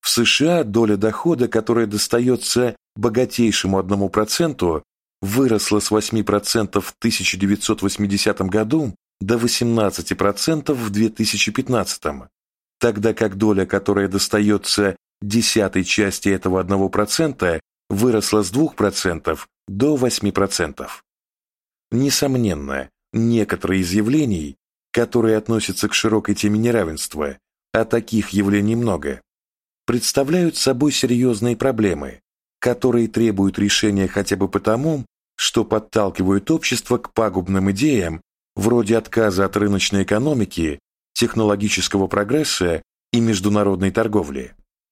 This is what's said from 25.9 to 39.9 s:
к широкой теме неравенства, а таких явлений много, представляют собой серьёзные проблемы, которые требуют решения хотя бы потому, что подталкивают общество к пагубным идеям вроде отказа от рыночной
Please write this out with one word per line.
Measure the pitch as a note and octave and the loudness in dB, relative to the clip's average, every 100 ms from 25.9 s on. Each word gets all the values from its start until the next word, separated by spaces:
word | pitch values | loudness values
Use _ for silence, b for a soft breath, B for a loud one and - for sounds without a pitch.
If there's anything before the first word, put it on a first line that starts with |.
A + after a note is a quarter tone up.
к | - | 0
широкой | - G#2+ - G2+ | 2 0 0 0
теме | G#2 G#2+ | 2 2
неравенства, | A#2 A#2 F2 D#2+ - D2+ D2 C2+ _ _ _ | 2 2 0 -4 -10 -6 -6 -6 _ _ _
а | A2 A2 | -2 0
таких | A#2 A2 A2+ G2+ | 0 0 -2 0
явлений | G2+ G2 G2+ G#2 A#2 | 0 2 2 2 0
много, | A#2 F2 D2 C2 _ _ _ _ _ _ - | 0 -2 -4 -8 _ _ _ _ _ _ -4
представляют | A#2+ - - C#3 F3 E3+ - | -2 0 0 2 2 2 0
собой | - B2+ D3 | 0 2 2
серьёзные | C#3 B2+ A#2+ B2 A2 A#2+ A2+ | 2 0 2 2 2 0 0
проблемы, | C3+ A#2+ G#2 D#2 C#2 C2 _ _ _ _ | 0 2 0 0 -6 -14 _ _ _ _
которые | - A#2+ C3 A#2+ A2+ | -2 0 2 2 2
требуют | A2+ A2+ G2 G2 G2 | 2 0 2 0 2
решения | G2+ - A2 G2 F#2+ | 0 2 2 2 0
хотя | - F#2+ G2+ | -2 -2 -2
бы | F#2+ | 0
потому, | G2+ A2 A2 D3+ D3+ A#2+ _ _ - | 0 0 0 0 -4 -6 _ _ -6
что | - - A2 | -2 -2 0
подталкивают | A2 G#2+ - G2+ F#2 F#2+ G2 - | -2 -2 -2 -2 0 0 0 0
общество | D#3+ - A#2+ - B2 | -2 0 -6 -2 -2
к | - | -2
пагубным | - A2 F#2 F2 G2 F#2+ | -2 -2 -2 -2 0 0
идеям | G2 D3 B2+ E2+ D#2+ _ _ _ - | 0 0 0 -2 -8 _ _ _ -2
вроде | G2+ A#2+ G#2 A2+ | 2 2 2 0
отказа | A2 - A2 F2+ F#2+ | 0 0 0 2 0
от | F#2 | 0
рыночной | G2+ G2 - | 0 0 0